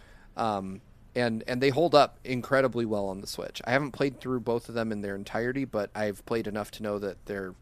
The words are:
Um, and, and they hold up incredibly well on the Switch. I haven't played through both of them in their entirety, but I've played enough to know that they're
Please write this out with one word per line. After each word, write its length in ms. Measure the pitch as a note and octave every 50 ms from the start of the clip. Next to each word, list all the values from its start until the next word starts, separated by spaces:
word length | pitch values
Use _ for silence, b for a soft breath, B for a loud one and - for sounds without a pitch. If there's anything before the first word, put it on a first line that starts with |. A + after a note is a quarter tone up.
| B B B B B B B
Um, 440 | - A#2 A2 G#2 G2 F#2+ F#2+ F#2+ G2 - - - - - - -
and, 300 | B2 B2 A#2 A2+ A2 -
and 160 | - B2+ B2
they 80 | C3+ C#3
hold 240 | B2+ C#3+ E3+ E3 D3
up 240 | D3 C3 - - - -
incredibly 600 | A2+ C3 A#2+ A2 - C#3 C3+ C3+ B2 A2 A#2+ A#2
well 220 | G#2+ G#2+ G2+ G2
on 140 | G2 F#2+ G2
the 40 | G#2
Switch. 360 | - - - - - - - -
I 60 | -
haven't 200 | B2 C#3 D3+ C3
played 280 | - - C#3+ C#3+ B2+ -
through 200 | - B2+ B2+ B2
both 280 | A2 A#2+ A#2 A#2 - -
of 60 | A2+
them 160 | A#2 A2+ A2+
in 80 | G#2+ G#2
their 120 | G2+ G2+ G2
entirety, 500 | G2 G2+ - - A2 A#2 - B2+ C#3 C3+
but 260 | A#2 - G#2+ G2+ - -
I've 320 | G#2+ G#2+ G#2+ G2 - -
played 200 | - A#2 A2+ G#2
enough 240 | G#2+ G2+ G#2+ G2+ -
to 100 | - -
know 160 | A2 G#2 G#2 G2+
that 260 | G2+ G2 F2 - -
they're 280 | - G2+ G2 F#2+ F#2 F2+ -